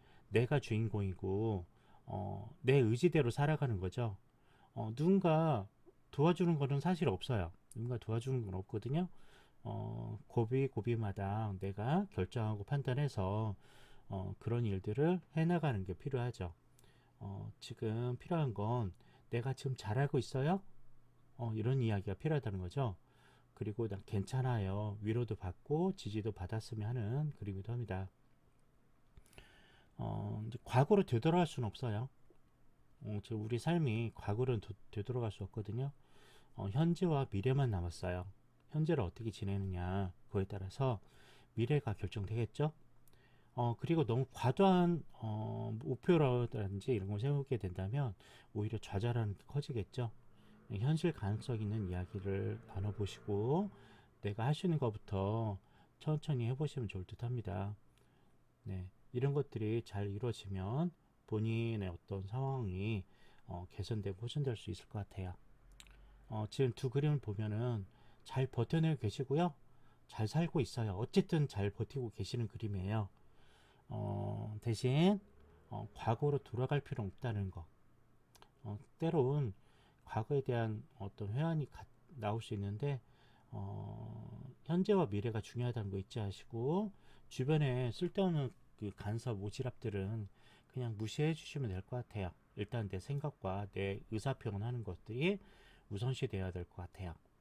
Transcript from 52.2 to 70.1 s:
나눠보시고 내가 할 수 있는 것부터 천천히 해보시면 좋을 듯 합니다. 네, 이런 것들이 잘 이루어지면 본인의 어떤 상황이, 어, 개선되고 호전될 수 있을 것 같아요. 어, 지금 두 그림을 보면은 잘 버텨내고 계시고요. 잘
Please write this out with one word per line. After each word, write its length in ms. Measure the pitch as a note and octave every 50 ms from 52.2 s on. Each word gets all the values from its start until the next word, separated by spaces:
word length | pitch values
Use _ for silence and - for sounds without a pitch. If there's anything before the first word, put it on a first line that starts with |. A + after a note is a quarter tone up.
| F#2+ G2 G2 G2 G#2 G#2 G#2+ A2 - -
나눠보시고 1000 | - F#2 F#2+ G#2 G2+ - G#2 F#2+ - - - - G#2 G2+ G#2+ A#2+ C#3+ F3 G#3 G3 - - - - - - - - - _
내가 240 | - G2+ G#2 G#2+ A2
할 100 | C3+ D3+
수 100 | - - F#3
있는 120 | E3 D3
것부터 800 | C3 A#2 G#2+ G#2 - - - F#2+ F#2+ G2 G#2+ A2+ A2+ G#2+ G2+ F#2+ - _ - - - - _ _
천천히 460 | - D3+ D#3 D3+ - - D3 B2 A#2 A2+
해보시면 420 | C3 C3 D#3 D3 - C3+ A#2+ F#2+
좋을 160 | - F#2 F2+
듯 180 | - - - A#2
합니다. 520 | A#2+ B2+ A#2+ G#2 F#2 F#2 G2 G2 G2+ G#2 - - - - _ - - _ _ - - - - _ _ _ _ -
네, 260 | G#2 F#2+ F#2+ F#2 F#2 - - - -
이런 220 | - B2 B2+ C#3+ C#3
것들이 500 | D3 C3+ - - A2+ A2 G#2+ A2 A#2 A2+
잘 260 | - - G2+ G#2 G#2
이루어지면 800 | G2 G#2 A#2+ A#2+ A2 - - G2 F#2+ F#2+ F#2 G2 A#2 C#3+ E3+ F3+ - - _ _ _ _ _ -
본인의 640 | A2 G#2+ G#2+ A2+ A2+ A2+ A#2 A#2 A2+ G#2+ G2 F2+
어떤 360 | E2+ - - - G2+ G2 G2 G2
상황이, 760 | A2 B2+ C3+ C3+ C3+ C3 A#2+ G2 F2+ F#2 G2 A2 A2+ G2+ - - - - - - - - - -
어, 200 | F#2 F2 F2+ -
개선되고 460 | - - G2+ - A#2 G#2+ G2 G2 F#2+ F#2+
호전될 340 | A#2 A#2+ - D3 C#3+ C3 A#2 -
수 140 | - -
있을 160 | G2 - - -
것 120 | - G#2+ G2+ -
같아요. 240 | - - F#2 F2+ F2+ - - - - - - - - - - - - - - - - - - -
어, 160 | A2+ A2 G#2+ G#2
지금 220 | - - C#3 B2 A2+
두 160 | - - C3
그림을 300 | A#2 C#3 C#3 D3+ D3 C#3
보면은 640 | - - G2+ F#2+ G#2+ G#2 G#2 G#2+ A#2+ B2 A#2+ G#2+ F#2+ - - - - - - - -
잘 240 | - - C3 C3+ B2+
버텨내고 520 | - - A#2 - - E3 D#3+ D#3+ D#3 -
계시고요. 520 | - G#2 - - C3+ - C3+ D#3 F3 F3 - - - - - - - - - - -
잘 200 | -